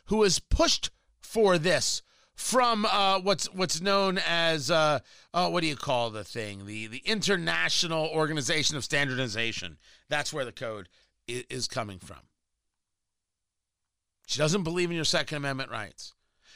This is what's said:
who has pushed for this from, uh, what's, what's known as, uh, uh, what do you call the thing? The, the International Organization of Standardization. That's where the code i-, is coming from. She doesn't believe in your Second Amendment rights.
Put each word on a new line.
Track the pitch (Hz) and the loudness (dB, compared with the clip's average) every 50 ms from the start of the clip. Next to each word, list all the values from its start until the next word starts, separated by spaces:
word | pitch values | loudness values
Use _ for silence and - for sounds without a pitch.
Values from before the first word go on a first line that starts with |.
| _ | _
who | - 202 220 214 | -2 2 4 4
has | 196 - - | 4 4 2
pushed | - - - - 330 294 - - - - - _ _ _ _ _ | 0 2 2 4 4 4 4 2 -2 -6 -10 _ _ _ _ _
for | - - - 226 214 196 180 170 | -16 -4 2 4 6 6 6 4
this | 151 180 160 131 - - - - - _ _ _ _ _ _ | 4 2 2 2 2 0 -2 -4 -6 _ _ _ _ _ _
from, | - - - 220 254 247 240 226 208 208 208 | -8 -2 2 4 4 6 6 4 2 2 2
uh, | 185 202 196 190 190 190 | 2 4 4 4 4 4
what's, | 180 196 190 - - - - | 4 2 2 2 0 -4 -4
what's | 185 185 170 - 165 | -2 -2 -2 -2 -2
known | 180 196 196 196 196 190 185 185 170 165 | 0 2 2 4 4 2 2 0 0 0
as, | 170 170 165 165 160 156 127 131 | 0 2 2 2 2 0 0 2
uh, | 170 160 156 151 147 123 - - - - - _ | 2 4 4 4 2 0 -2 -8 -20 -20 -14 _
uh, | - 170 180 175 | -2 0 0 2
what | 165 175 | 2 0
do | 165 139 | 0 0
you | 135 | -2
call | - - 143 131 120 117 113 | -2 -2 0 0 2 0 0
the | 107 107 101 | -4 -6 -10
thing? | - - 117 107 104 101 98 98 | -10 -8 -8 -8 -8 -8 -10 -12
The, | 101 107 110 110 110 | -10 -10 -10 -10 -10
the | 113 139 - | -12 -8 -4
International | 196 226 208 - 190 202 175 165 165 165 165 170 170 - - 175 165 165 160 156 160 | -4 -2 0 0 0 0 0 0 -2 -2 0 0 0 0 0 0 0 0 -2 -2 0
Organization | 156 160 156 147 160 151 123 127 165 156 139 - 151 | 0 0 0 0 0 -2 -2 0 0 0 0 0 -2
of | 139 113 | -2 -4
Standardization. | - 151 143 143 135 127 127 131 117 98 113 117 113 107 - 95 87 76 - _ _ - _ _ - | -2 0 0 0 0 0 -2 -4 -4 -2 -2 -4 -4 -4 -6 -8 -10 -12 -16 _ _ -20 _ _ -6
That's | 147 147 143 - 151 | -4 -4 -4 -4 -4
where | 151 131 | -6 -6
the | 117 | -6
code | - - 127 117 110 101 95 - _ _ _ _ _ _ _ - | -8 -8 -8 -8 -8 -10 -12 -16 _ _ _ _ _ _ _ -10
i-, | 120 123 - - | -10 -8 -8 -8
is | - 127 113 - | -8 -6 -6 -6
coming | - 131 110 104 95 90 | -4 -6 -6 -6 -8 -14
from. | - - 85 62 - _ _ _ _ _ _ _ _ _ _ _ _ _ _ _ _ _ _ _ _ _ _ _ _ _ _ _ _ _ _ _ _ _ _ _ _ _ _ _ _ - | -16 -18 -20 -20 -20 _ _ _ _ _ _ _ _ _ _ _ _ _ _ _ _ _ _ _ _ _ _ _ _ _ _ _ _ _ _ _ _ _ _ _ _ _ _ _ _ -6
She | - 135 | -2 0
doesn't | 151 151 180 208 170 | 2 2 2 0 -2
believe | 165 170 180 175 170 | -2 -2 -2 -2 0
in | 170 | 0
your | 165 151 | 0 0
Second | - - 160 143 - 156 147 | 0 0 0 0 -2 -4 -6
Amendment | 143 139 135 131 135 - | -4 -4 -4 -6 -6 -8
rights. | 117 110 107 92 - - - - - _ _ _ _ _ _ - - | -8 -8 -10 -10 -12 -16 -18 -18 -20 _ _ _ _ _ _ -20 -20